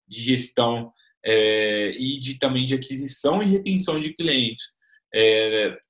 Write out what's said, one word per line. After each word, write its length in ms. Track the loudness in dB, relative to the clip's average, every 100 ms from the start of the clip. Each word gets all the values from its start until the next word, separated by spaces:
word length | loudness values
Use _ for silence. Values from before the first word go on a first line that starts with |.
| _
de 120 | -8
gestão, 720 | 0 0 0 0 2 0 -6 _ _ _
é, 680 | 0 2 4 2 0 0 -2 -4
e 220 | -6 -4
de, 200 | -6 -2
também 280 | -2 0 0
de 80 |
aquisição 680 | -2 -4 -8 -8 -2 0 2
e 60 | 2
retenção 520 | 2 2 -2 0 -2
de 120 | -4
clientes. 520 | -4 -2 0 0 -4 -14 _ _ _ _
É, 640 | 2 4 4 2 0 0 -4 _